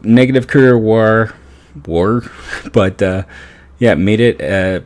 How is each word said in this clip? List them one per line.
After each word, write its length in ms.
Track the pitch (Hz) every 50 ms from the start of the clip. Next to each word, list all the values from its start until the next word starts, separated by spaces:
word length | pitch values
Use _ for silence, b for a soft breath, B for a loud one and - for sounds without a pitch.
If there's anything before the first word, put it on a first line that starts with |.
| -
negative 420 | 107 113 123 127 127 131 131 127
career 320 | - - 143 131 127 123 117
war, 560 | 110 110 110 113 110 110 110 113 113 110 B B B B B B B B B - 69 -
war, 360 | 82 82 90 101 117 123 120 B B B B B
<laughs> 220 | B B B -
but, 300 | - 113 98 95 95 -
uh, 220 | 101 92 92 95 95 B B B B B B B B B B -
yeah, 160 | 120 117 95
made 240 | 73 92 98 107 107
it, 200 | 120 120 - -
uh, 460 | - 69 98 95 92 95 92 90 -